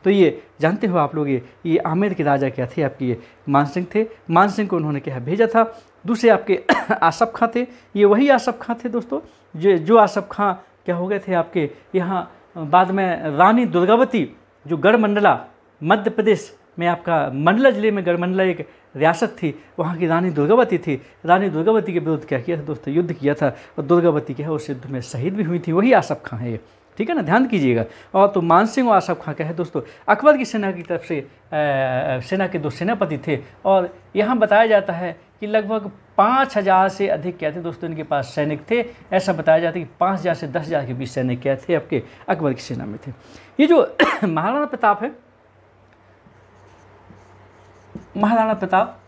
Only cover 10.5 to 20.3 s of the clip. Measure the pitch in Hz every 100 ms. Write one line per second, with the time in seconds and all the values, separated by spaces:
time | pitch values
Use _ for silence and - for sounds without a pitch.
10.5 | 185 _ _ - 175 185 202 190 180 165
11.5 | 180 147 - _ 185 175 185 - - _
12.5 | 175 151 180 185 196 185 165 156 143 185
13.5 | 233 233 175 180 233 254 233 139 - _
14.5 | _ 143 160 185 226 214 202 202 117 -
15.5 | _ _ _ 151 214 196 - 208 190 -
16.5 | - _ - 170 170 - 165 143 135 156
17.5 | 220 269 208 214 202 180 170 180 185 185
18.5 | 175 - _ _ 135 156 170 214 - 147
19.5 | 139 - - 160 170 170 165 180